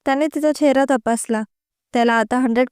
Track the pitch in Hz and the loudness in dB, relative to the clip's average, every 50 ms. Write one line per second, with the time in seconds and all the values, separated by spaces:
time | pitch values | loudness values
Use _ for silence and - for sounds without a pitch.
0 | _ 277 269 277 311 311 - 294 302 302 294 - 302 277 254 269 277 269 269 226 | _ -2 0 0 -2 -2 -2 -2 -2 -2 0 2 2 2 2 2 2 2 0 -2
1 | - 226 233 220 - - 226 214 220 - _ _ _ _ _ _ _ _ - 240 | 0 -2 -4 -4 -4 -6 -6 -6 -6 -10 _ _ _ _ _ _ _ _ -2 0
2 | 233 233 226 226 220 - 247 254 254 233 226 247 254 247 | 0 2 2 0 0 0 -2 -2 0 0 0 0 -2 0